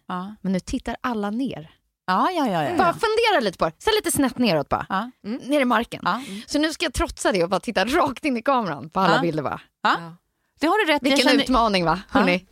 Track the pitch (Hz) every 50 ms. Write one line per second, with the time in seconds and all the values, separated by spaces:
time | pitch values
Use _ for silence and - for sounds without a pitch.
0 | _ - 185 180 185 202 214 - - 185 190 180 - - - 254 - 233 233 -
1 | - 254 233 214 202 208 214 240 277 214 - 151 156 - _ _ _ _ _ _
2 | _ - 185 202 262 359 - 330 277 220 185 165 147 - 349 339 381 339 294 -
3 | 453 427 440 453 466 453 381 294 233 196 - - 170 165 - - - 427 427 427
4 | - 339 - 294 277 240 - - 247 214 165 151 135 - 127 - - - 208 190
5 | 226 254 - _ - 196 233 294 - 240 294 294 254 247 233 214 233 - - -
6 | - 175 190 240 - 202 196 208 240 - - 294 311 320 294 - 349 294 - -
7 | 339 - - - - 320 226 180 165 180 196 175 - 247 196 190 190 233 285 359
8 | - 285 240 - - 302 247 226 - 285 269 247 220 170 147 143 151 160 - 180
9 | 190 180 208 247 170 165 151 156 131 110 80 - - _ _ _ - 226 294 -
10 | 170 165 170 - _ _ _ _ _ _ _ - 277 330 381 427 415 311 302 285
11 | - 277 269 277 247 294 285 277 269 - 262 226 233 214 196 185 170 160 165 185
12 | - - - 240 202 185 180 185 - _